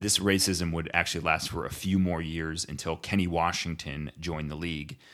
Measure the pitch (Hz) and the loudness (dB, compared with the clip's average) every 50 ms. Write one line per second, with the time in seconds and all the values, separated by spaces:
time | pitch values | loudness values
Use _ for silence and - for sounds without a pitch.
0 | 98 104 - - 95 101 95 95 95 - 92 85 90 85 82 82 80 - - 85 | 0 0 2 4 6 6 6 6 6 4 2 2 2 0 0 0 -2 0 2 2
1 | 82 - - 85 80 82 78 78 - - - 85 - - - - - 95 95 95 | 2 2 0 0 2 2 2 2 0 -2 -4 -4 -4 -4 -6 -4 0 2 4 4
2 | 92 90 87 82 82 78 80 82 80 80 78 85 - - 76 69 - 85 80 80 | 4 4 2 0 -2 -2 -4 -2 -2 -2 -4 -4 -6 -6 -6 -6 -4 -4 -4 -4
3 | - - - 98 90 87 82 82 82 85 87 - - 87 80 78 - - 69 76 | -4 0 0 2 2 2 2 2 2 2 2 0 -2 -4 -4 -6 -6 -8 -8 -6
4 | 76 73 - - 80 87 82 78 76 73 73 76 82 87 80 76 73 73 - - | -8 -8 -8 -8 -6 -6 -4 -4 -4 -4 -6 -4 -4 -4 -4 -6 -6 -10 -12 -16
5 | - - | -18 -20